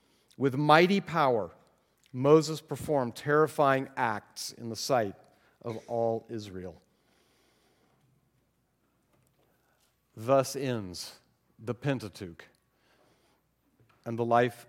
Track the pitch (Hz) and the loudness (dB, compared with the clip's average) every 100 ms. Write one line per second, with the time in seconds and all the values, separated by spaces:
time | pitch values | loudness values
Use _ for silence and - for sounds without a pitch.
0 | _ _ _ - 135 131 151 156 180 196 | _ _ _ -4 -2 2 6 6 6 2
1 | 190 160 135 113 85 - _ _ _ _ | 0 0 2 2 -2 -10 _ _ _ _
2 | _ 127 139 160 151 156 - 139 - 143 | _ 0 6 6 4 -6 -10 -8 -4 -2
3 | 120 - 147 151 151 - 139 135 135 - | -2 -6 0 2 2 2 2 2 -2 -4
4 | 120 104 - - - - 117 107 - 127 | -4 -4 -10 -14 -14 -12 -10 -8 -2 0
5 | 101 - _ _ _ _ 120 113 - 117 | 0 -6 _ _ _ _ -12 -10 -8 -2
6 | 113 113 - 113 104 92 90 82 _ _ | -2 -2 -8 -12 -12 -14 -14 -16 _ _
7 | _ _ _ _ _ _ _ _ _ _ | _ _ _ _ _ _ _ _ _ _
8 | _ _ _ _ _ _ _ _ _ _ | _ _ _ _ _ _ _ _ _ _
9 | _ _ _ _ _ _ _ _ _ _ | _ _ _ _ _ _ _ _ _ _
10 | _ 110 117 135 127 139 135 117 92 87 | _ -8 2 2 2 -2 -4 -4 -6 -10
11 | - - _ _ _ - 113 110 143 131 | -14 -18 _ _ _ -14 -10 -6 -4 -4
12 | 101 - 90 82 - _ _ _ _ _ | -6 -12 -14 -16 -20 _ _ _ _ _
13 | _ _ _ _ _ _ _ _ _ _ | _ _ _ _ _ _ _ _ _ _
14 | 120 113 117 117 123 - | -8 -2 2 4 4 -2